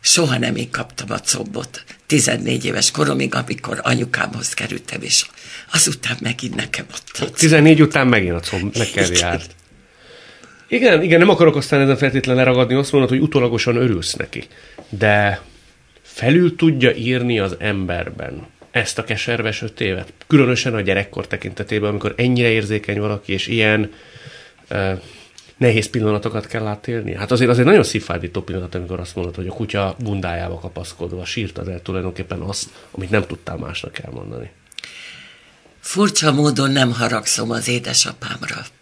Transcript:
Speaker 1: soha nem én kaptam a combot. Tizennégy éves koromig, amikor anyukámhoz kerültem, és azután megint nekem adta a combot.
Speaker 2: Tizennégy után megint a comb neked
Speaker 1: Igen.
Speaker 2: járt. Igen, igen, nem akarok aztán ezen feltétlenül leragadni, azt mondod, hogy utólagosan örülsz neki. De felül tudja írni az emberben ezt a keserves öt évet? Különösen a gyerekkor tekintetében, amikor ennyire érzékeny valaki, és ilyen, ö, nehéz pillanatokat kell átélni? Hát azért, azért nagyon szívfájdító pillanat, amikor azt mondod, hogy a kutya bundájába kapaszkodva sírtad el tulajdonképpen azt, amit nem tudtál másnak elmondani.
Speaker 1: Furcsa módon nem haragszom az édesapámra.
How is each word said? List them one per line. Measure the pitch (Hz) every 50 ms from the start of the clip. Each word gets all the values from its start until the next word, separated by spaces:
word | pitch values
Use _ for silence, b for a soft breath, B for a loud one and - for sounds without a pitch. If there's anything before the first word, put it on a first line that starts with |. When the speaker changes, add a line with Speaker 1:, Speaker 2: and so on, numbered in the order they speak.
Speaker 1:
soha | - - - 175 170 143 127 123
nem | 120 120 -
én | - 120 123
kaptam | - - 120 - - - - 98
a | 104 101
combot. | - - - 104 107 104 104 110 - - - - - B B B B
Tizennégy | _ 151 147 123 - - 117 - - 127 127 127
éves | - - - - -
koromig, | - 151 151 139 139 131 135 131 -
amikor | 127 123 123 - - - - - - -
anyukámhoz | - 123 123 117 123 - - - - 110 113 120 -
kerültem, | - - - - - - - - - - -
és | - - - - - B B B B B B B B -
azután | 165 - - 139 - - - 120 127
megint | - 113 117 - - 120 -
nekem | - - - - - - -
adta | - - - - -
a | -
combot. | - - - -
Speaker 2:
Tizennégy | - 160 160 160 147 160 160 151 156
után | 143 - 147 135
megint | 127 120 110 95 87 87
a | 85
comb | 82 - - 95 90 104 101
neked | 120 117 - - 101 95
Speaker 1:
Igen. | 90 90 87
Speaker 2:
járt. | 87 87 85 82 - - - - _ _ _ - B B B B B B B B B B B B B B B B B B
Igen, | 214 240 240 240 180 156 170
igen, | 185 165 165
nem | 175 202
akarok | 190 - 170 160 -
aztán | 147 - - - 139
ezen | 139 135 135
feltétlenül | 127 143 135 123 135 - 131 127 127 127
leragadni, | 127 127 123 127 117 123
azt | 131 139 135 -
mondod, | 143 131 120
hogy | 127 131
utólagosan | 147 156 - 143 123 120 117 113 - 123 117
örülsz | 120 127 123 107 85 80 - -
neki. | - - - - 58 - - B B B B B B B -
De | - 98 110 107 104 104 104 101 95 - b b b b b b b b b _ _ _ _
felül | - - - - 123 147 170 175 175 165
tudja | - 165 160 156 131 120 123
írni | 117 - 113 120 127 127 120 123 120 110
az | 98 95 90 -
emberben | - 107 101 98 95 87 87 85 85 - - - 71 64 64 78 - - _ _ - _
ezt | - 123 110 - - -
a | 110
keserves | - 117 107 - - 117 117 110 110 104 - -
öt | 110 - -
évet? | - 101 92 92 92 - - _ -
Különösen | _ 156 143 135 123 127 - - 175 135
a | 110
gyerekkor | 101 92 95 98 101 - - - 101
tekintetében, | - - 107 - 98 95 - 104 - 110 107 104 104
amikor | 104 104 101 107 -
ennyire | - 123 123 127 123 123 117
érzékeny | 110 113 104 101 110 104 104 - 104 101
valaki, | 104 107 104 98 - - 95
és | 95 -
ilyen, | - 117 113 110 107 107 107 107 104 B B B B B B B B B B B B B B _ _
ö, | - 101 98 95 95 92 B B B B B B B B B B B _ 131
nehéz | 123 110 113 104 -
pillanatokat | - 123 107 107 107 104 104 113 104 110 104
kell | - - 117 110
átélni? | 104 104 104 - - 120 113 104 - -
Hát | 92 101 104
azért, | 127 117 127 120
azért | 123 120 123
nagyon | 160 202 208 -
szívfájdító | - - 104 - - 85 87 - 85 - 98 87
pillanat, | - 87 92 90 85 -
amikor | 90 90 85 92 87
azt | 90 90 -
mondod, | 95 87 90 82
hogy | - 92
a | 92 -
kutya | - 113 107 - 101 98 95 - -
bundájába | 123 107 101 98 92 90 85 85 87 87 85 82
kapaszkodva | 85 92 - 82 87 - - - 85 90 87 90 90
sírtad | - - - 107 92 - - 85 92
el | 90 87 -
tulajdonképpen | - 92 95 90 92 87 - 92 - 90 87
azt, | 82 95 98 - - B B B B B
amit | B - 95 90
nem | 104 107 92
tudtál | - 76 78 - - 80
másnak | 80 - 71 76 - - - - -
elmondani. | - - 62 60 50 50 55 60 60 - _ _ _ _ - B B B B B B B B B B B B B B B B B B _ _ _
Speaker 1:
Furcsa | - - - 180 208 202 - - 156 156 135
módon | 143 147 147 135 117 139 135
nem | 135 139 131 123 120
haragszom | 113 120 113 117 110 104 - - 113 110 113
az | 117 113 120 123
édesapámra. | 123 120 - - 120 - - - - - - - - - - - - - - - _ _